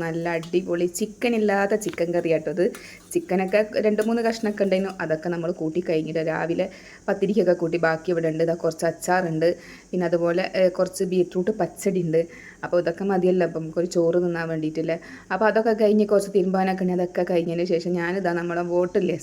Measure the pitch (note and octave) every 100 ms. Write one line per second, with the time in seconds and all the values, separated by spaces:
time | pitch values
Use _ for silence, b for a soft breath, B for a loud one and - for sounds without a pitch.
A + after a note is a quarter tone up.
0 | E3+ E3 E3+ E3 E3 F#3 F#3 F3 F3 -
1 | G#3+ G#3 A#3+ A#3 G#3 G3 G3+ G#3+ F#3 D#3
2 | E3+ F3 E3 D#3 D#3 F3 G3 B B B
3 | B F3 - F#3+ F#3+ G#3 G#3+ G#3+ G#3+ G#3
4 | G#3+ A#3 A#3 A3+ G#3+ G#3 G3 F#3 F#3+ F#3
5 | E3 D#3+ F3 E3+ E3 F3 D#3+ D#3+ F3 D#3+
6 | D#3 D#3+ D#3+ D#3+ E3 E3+ F#3 B B B
7 | - G3 F#3+ G3 F3+ F3+ E3+ E3+ E3 D#3+
8 | D#3+ E3+ D#3+ D#3 E3 E3 E3 D#3+ E3+ D#3+
9 | - F3+ F3 D#3+ D#3+ F3 B B B F3+
10 | F3 E3+ E3+ E3+ F#3 - F#3 F3 F#3 -
11 | F#3 F#3 F3 F3+ F#3 G#3+ E3+ - G3+ F#3
12 | E3+ D#3+ E3+ B B B D#3 F3 F3 E3+
13 | G3 F#3+ F#3 F#3 E3 D#3+ D#3+ E3 F3 F3
14 | E3 F3 F3 E3+ E3 D#3+ D#3 D#3+ E3 E3
15 | B B B F#3+ A3 G3+ A#3 G#3+ G#3+ G#3+
16 | G#3 G3+ G3 G3+ F#3 F#3 F#3+ F#3 F#3 F3+
17 | F3+ F#3 F3+ F3 E3+ E3+ F3 E3+ F3 F3
18 | E3+ F#3+ F3+ E3+ F3 E3+ F3 F3 F3+ G#3
19 | F#3 E3+